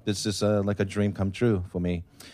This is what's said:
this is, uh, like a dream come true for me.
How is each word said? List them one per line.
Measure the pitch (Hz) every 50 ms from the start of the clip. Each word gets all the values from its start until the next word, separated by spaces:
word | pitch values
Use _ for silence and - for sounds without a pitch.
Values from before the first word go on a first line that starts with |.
| -
this | 107 98 - -
is, | 107 95 -
uh, | 107 104 107 101 98
like | 101 101 -
a | 101
dream | 98 95 104 101 101
come | 92 - 95 95
true | 90 - 123 117 107 92 90 -
for | - 90
me. | 90 87 87 85 - - - - - -